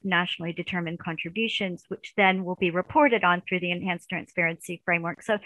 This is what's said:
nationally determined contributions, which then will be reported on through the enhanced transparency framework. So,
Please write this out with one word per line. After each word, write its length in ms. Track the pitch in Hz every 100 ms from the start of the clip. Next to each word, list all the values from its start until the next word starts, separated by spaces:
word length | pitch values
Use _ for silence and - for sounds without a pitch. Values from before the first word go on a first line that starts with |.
nationally 500 | 196 175 180 - 170
determined 460 | 170 170 180 170 170
contributions, 840 | - 160 170 190 226 - 196 175 -
which 260 | 190 - -
then 280 | 190 190
will 140 | 180 180
be 120 | 180
reported 540 | 170 180 311 294 226
on 180 | 185 175
through 200 | - 180
the 100 | 175
enhanced 360 | 175 185 175 -
transparency 760 | 175 151 - 165 165 - 175 -
framework. 380 | 170 165 -
So, 160 | - 208